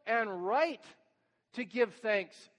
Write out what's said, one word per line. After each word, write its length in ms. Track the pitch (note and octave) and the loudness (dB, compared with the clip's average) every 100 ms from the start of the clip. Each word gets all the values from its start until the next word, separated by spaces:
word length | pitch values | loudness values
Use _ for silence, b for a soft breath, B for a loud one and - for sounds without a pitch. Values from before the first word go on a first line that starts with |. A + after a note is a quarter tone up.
| G3+ | -2
and 400 | A#3 A3 F#3 F3+ | 0 0 -2 0
right 380 | B3+ E4 C4 - - _ _ _ _ _ | 2 2 -2 -14 -20 _ _ _ _ _
to 100 | - | -10
give 300 | G#3 B3 A3+ | -4 0 0
thanks 420 | - A3 G3+ F3 - - | 0 -2 0 -2 -12 -20